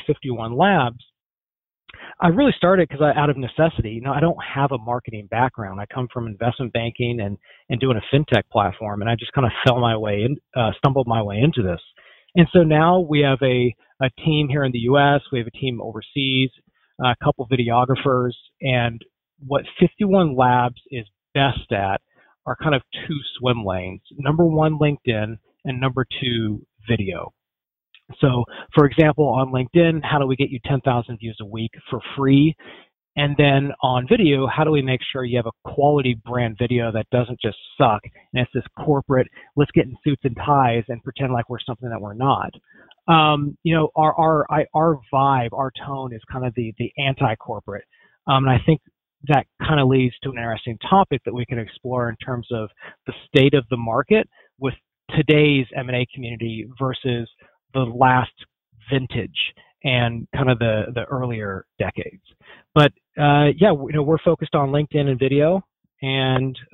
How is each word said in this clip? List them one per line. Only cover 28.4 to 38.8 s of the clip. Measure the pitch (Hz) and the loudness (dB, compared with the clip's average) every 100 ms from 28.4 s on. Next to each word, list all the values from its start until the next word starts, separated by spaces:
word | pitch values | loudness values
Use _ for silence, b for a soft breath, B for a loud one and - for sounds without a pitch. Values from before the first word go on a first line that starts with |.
| 120 B B | -4 B B
for | - 143 | 4 4
example, | 131 156 147 147 | 4 2 2 0
on | 123 131 | 0 0
LinkedIn, | 127 127 170 165 160 | -2 0 2 2 2
how | 143 147 | -2 -2
do | 139 | 0
we | 131 | -2
get | 139 | -2
you | 123 - | -4 -4
ten | 139 | -2
thousand | 135 120 117 120 | 0 -2 -2 -8
views | 113 110 | -12 -12
a | 104 | -12
week | 110 113 - - | -8 -8 -10 -12
for | 127 - - | -10 -10 -2
free? | 135 139 156 160 B B B _ _ - | 4 6 4 2 B B B _ _ -4
And | 143 143 | 0 4
then | 143 135 143 - | 4 4 0 -2
on | 131 127 127 | 0 0 2
video, | 240 180 139 135 | 4 4 4 0
how | - | 0
do | 156 | 2
we | 151 | 2
make | 131 127 - | 0 -2 -4
sure | 135 127 | -6 -2
you | 120 | -2
have | 113 | -4
a | - - | -8 -8
quality | - 143 147 127 117 117 | 0 2 4 2 -2 -4
brand | 123 120 110 | -4 -4 -2
video | 120 123 117 | -2 0 -2
that | 110 107 | -4 -2
doesn't | 123 120 123 | -2 -2 -4
just | 113 - - - | -6 -8 -10 0
suck, | 127 104 - | 2 2 -4
and | - _ 131 | -20 _ -4
it's | 127 | -2
this | 127 - - | -4 -8 -6